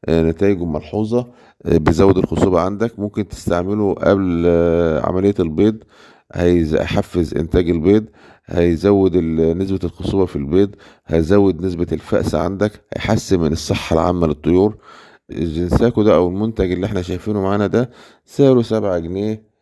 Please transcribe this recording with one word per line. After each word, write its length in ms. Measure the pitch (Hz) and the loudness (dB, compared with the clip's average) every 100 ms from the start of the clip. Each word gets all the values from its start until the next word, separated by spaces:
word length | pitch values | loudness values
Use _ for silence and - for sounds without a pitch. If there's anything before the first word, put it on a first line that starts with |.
| - | 0
آه، 180 | 82 | 0
نتائجه 420 | 82 82 101 98 85 | 0 0 0 0 -4
ملحوظة. 600 | 76 - 101 107 120 123 - _ _ - | -6 -6 -6 -2 -4 -4 -16 _ _ -2
آه، 120 | 82 | 0
بيزود 400 | 78 80 98 90 | 2 4 4 4
الخصوبة 420 | 92 80 98 90 | 0 -2 0 2
عندك. 400 | 90 101 117 - | 0 -2 -6 -4
ممكن 280 | 104 107 101 | -8 -6 -8
تستعمله 680 | - - 87 90 107 101 | -8 -4 -2 -2 -2 -2
قبل، 500 | - - 101 92 85 85 | 0 2 2 2 0 2
آه، 640 | 85 85 82 85 78 - | 2 2 2 0 0 -2
عملية 240 | 90 98 101 | 0 0 0
البيض، 380 | 85 78 101 110 - _ - _ _ | -2 2 2 0 -12 _ -20 _ _
هيز-، 420 | - 87 87 78 78 | 0 2 4 2 0
هيحفز 580 | 90 - - 87 78 - | 0 -2 -2 -2 -2 -4
إنتاج 320 | 82 90 85 | 0 0 2
البيض، 360 | 87 80 107 110 _ - _ - | 0 4 2 2 _ -20 _ -8
هيزود 680 | 87 87 82 95 101 95 87 | 0 2 2 2 4 4 2
ال-، 420 | 82 80 82 85 | 0 0 0 0
نسبة 220 | 95 95 | -2 -4
الخصوبة 420 | 87 - 90 98 90 | -6 -6 -4 -2 -2
في 100 | 76 | -4
البيض، 400 | 69 87 101 - - _ _ | 0 2 2 -2 -20 _ _
هيزود 580 | 82 78 101 98 80 92 | -2 2 4 4 0 -4
نسبة 220 | 85 87 | -4 -4
الفأس 440 | 80 - 107 - 78 | -6 -2 -2 -2 -2
عندك، 360 | 85 98 104 - _ - | -4 -2 -4 -4 _ -10
هيحسن 440 | - 104 - 95 | -2 -2 0 0
من 120 | 80 | 0
الصحة 420 | 80 - - - | -2 -4 -6 -2
العامة 340 | 82 85 90 85 | 0 0 0 -2
للطيور. 500 | 73 80 90 104 104 - - - _ _ | -2 0 2 2 -2 -20 -20 -20 _ _
الجنساكو 720 | - 85 78 87 - 117 120 | -6 -6 -4 -2 0 0 2
ده 120 | 104 82 | 2 4
أو 120 | 90 | 2
المنتج 440 | 92 110 110 92 | -2 -6 -2 -4
اللي 140 | 87 98 | -2 -4
احنا 160 | 98 | -6
شايفينه 400 | 87 90 - 104 | -6 -8 -4 -2
معانا 260 | 95 101 101 | -2 0 0
ده 220 | 110 127 - - _ _ | 0 -2 -8 -20 _ _
سعره 360 | - 139 127 | 2 4 4
سبعة 380 | 113 110 101 87 | 2 -2 -2 -2
جنيه. 540 | 82 92 107 110 _ _ | -4 -6 -4 -6 _ _